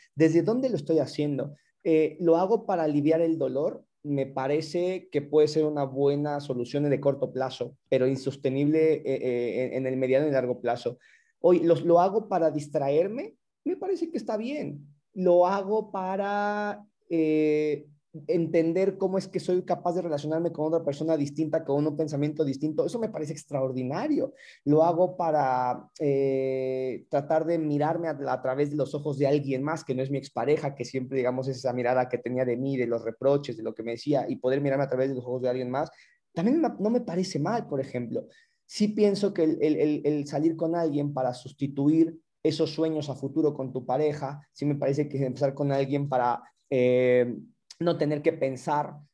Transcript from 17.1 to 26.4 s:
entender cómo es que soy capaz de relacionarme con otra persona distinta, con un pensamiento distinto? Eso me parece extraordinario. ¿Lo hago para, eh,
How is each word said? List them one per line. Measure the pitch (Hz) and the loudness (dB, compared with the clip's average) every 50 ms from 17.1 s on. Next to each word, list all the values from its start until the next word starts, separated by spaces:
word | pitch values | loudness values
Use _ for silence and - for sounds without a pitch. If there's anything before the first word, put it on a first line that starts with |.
| 170 165 160 156 156 156 156 151 151 151 151 151 147 143 147 - - _ _ _ - 156 147 | 0 0 2 2 2 4 4 4 4 2 2 0 -2 -2 -6 -12 -20 _ _ _ -18 -16 -6
entender | - 170 175 165 160 165 170 160 165 165 185 190 196 190 - | -2 0 0 0 2 2 2 2 2 2 2 0 0 0 0
cómo | 196 185 190 | -2 -2 -2
es | 190 185 | -2 -4
que | - - 190 | -4 -6 -4
soy | - - 180 180 180 | -2 0 0 0 0
capaz | - 175 151 - 180 170 | -2 -4 -2 -2 -2 -2
de | 180 165 | -2 -2
relacionarme | 170 151 143 143 151 156 165 170 170 165 | -2 -4 -4 -2 -2 -2 0 0 -2 -2
con | 143 151 | -2 0
otra | 160 160 165 - | 0 0 0 0
persona | 147 143 143 151 160 160 | -2 -2 -2 0 0 0
distinta, | 151 143 143 143 151 160 151 147 160 160 | 0 0 -2 -2 -4 -2 0 -2 -2 0
con | - 139 147 147 | 0 0 0 0
un | 156 147 | 0 0
pensamiento | 147 160 147 147 139 147 151 151 - 160 | -2 -4 -2 -2 -2 -2 -2 0 0 -2
distinto? | 139 131 135 151 156 151 156 160 | -2 0 -2 -2 -2 0 0 -2
Eso | 175 - 233 | -2 -2 -2
me | 226 214 | -4 -4
parece | 220 156 156 143 151 | -4 -6 -6 -6 -8
extraordinario. | 143 - - 143 139 135 131 127 127 127 127 139 180 254 311 294 - - - - - - - - - _ | -10 -10 -6 -4 -2 -2 -2 -2 -4 -4 -4 -4 -4 -2 0 0 0 0 -2 -6 -12 -20 -20 -20 -4 _
¿Lo | 139 147 156 160 | 4 6 6 6
hago | 170 175 160 185 180 180 | 6 4 4 2 2 2
para, | 180 175 165 151 151 139 131 127 127 127 123 120 - - - _ - | -2 0 0 2 2 2 2 2 2 2 0 -2 -4 -8 -14 _ -2
eh, | 156 143 143 139 135 135 135 135 | 0 2 2 2 2 2 2 2